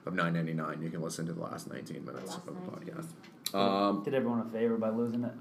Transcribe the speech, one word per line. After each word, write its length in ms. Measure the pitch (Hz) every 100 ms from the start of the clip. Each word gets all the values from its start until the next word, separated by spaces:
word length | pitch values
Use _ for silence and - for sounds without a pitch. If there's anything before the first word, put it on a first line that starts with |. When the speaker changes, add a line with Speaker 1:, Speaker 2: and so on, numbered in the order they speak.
Speaker 1:
of 100 | 80
nine 200 | 90 85
ninety-nine, 480 | 85 82 80 76 76
you 80 | 82
can 100 | 82
listen 260 | 82 82 85
to 60 |
the 80 | 85
last 320 | 82 - -
nineteen 320 | 65 - 69
minutes 320 | - - - 180
Speaker 2:
The 40 |
last 80 | -
Speaker 1:
of 60 |
the 160 | 180 180
Speaker 2:
nineteen. 240 | 165 170 170 165 - - - -
Speaker 1:
podcast. 20 | 98
Um, 480 | 98 98 101 101
Speaker 3:
Did 100 | 143
everyone 260 | 135 117 117
a 40 |
favor 320 | 113 113 117 113
by 140 | 110
losing 340 | 113 120 120
it? 80 | 120 -